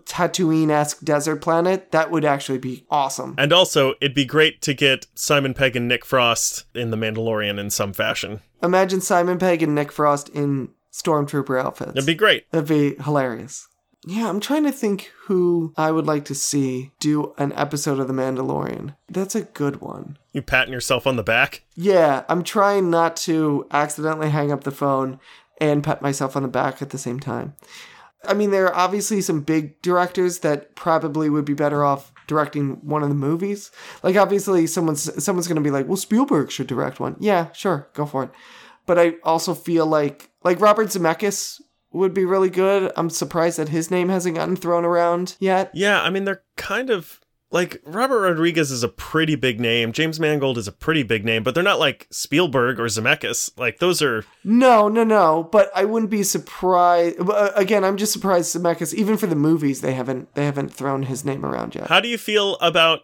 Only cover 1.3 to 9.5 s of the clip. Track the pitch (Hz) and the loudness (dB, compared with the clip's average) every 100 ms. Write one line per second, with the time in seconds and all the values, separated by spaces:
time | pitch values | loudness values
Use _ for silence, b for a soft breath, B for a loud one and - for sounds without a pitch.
1.3 | 151 170 165 175 190 - 160 160 165 147 | -4 0 2 2 0 0 0 0 0 0
2.3 | 139 139 131 127 123 - 147 135 - 131 | 0 -2 -6 -6 -10 -2 0 0 -4 -8
3.3 | 131 143 180 180 156 131 - 139 135 127 | 0 4 4 4 2 2 0 -2 -2 0
4.3 | 151 156 - - 131 139 131 - - - | 2 2 0 -6 0 2 0 -4 -6 0
5.3 | 143 135 127 135 120 120 123 - 131 120 | 0 0 0 0 0 -2 -2 0 2 2
6.3 | 113 - - - 117 117 110 110 110 113 | 0 -2 -6 -10 -8 -4 -2 -4 -2 -2
7.3 | 107 104 101 101 - 101 98 104 - - | 0 -2 -4 -4 -4 -4 -2 -2 -4 -6
8.3 | 107 _ - 175 185 190 190 185 180 175 | -10 _ -4 2 2 2 0 0 2 2
9.3 | 180 185 | 0 2